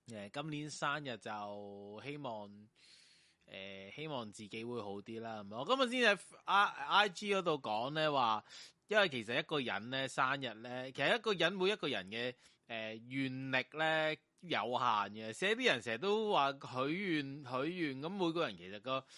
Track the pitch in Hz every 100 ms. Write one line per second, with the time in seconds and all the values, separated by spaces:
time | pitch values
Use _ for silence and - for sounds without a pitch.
0 | - 110 101 143 156 147 151 - 151 143
1 | 143 113 117 107 104 104 101 101 101 104
2 | 127 147 135 110 104 104 107 _ - -
3 | - _ _ _ _ 98 98 98 98 143
4 | 156 139 110 104 104 113 117 120 104 101
5 | 101 113 113 110 101 110 147 262 254 254
6 | 233 196 - - - 190 202 139 143 180
7 | 208 170 208 196 175 151 120 107 123 156
8 | 156 143 117 107 - - - _ _ 208
9 | 196 131 107 127 165 151 120 98 113 131
10 | 135 - 135 139 131 110 120 123 131 131
11 | 143 226 226 190 165 196 185 214 156 113
12 | 92 110 123 123 - _ - 113 110 110
13 | 117 135 135 131 135 131 123 151 156 160
14 | 156 156 _ _ 180 123 107 123 123 107
15 | 101 107 110 110 185 226 247 131 113 113
16 | 190 214 214 180 139 139 143 127 135 170
17 | 202 156 139 143 127 127 147 185 156 131
18 | 156 202 170 165 147 92 90 104 131 131
19 | -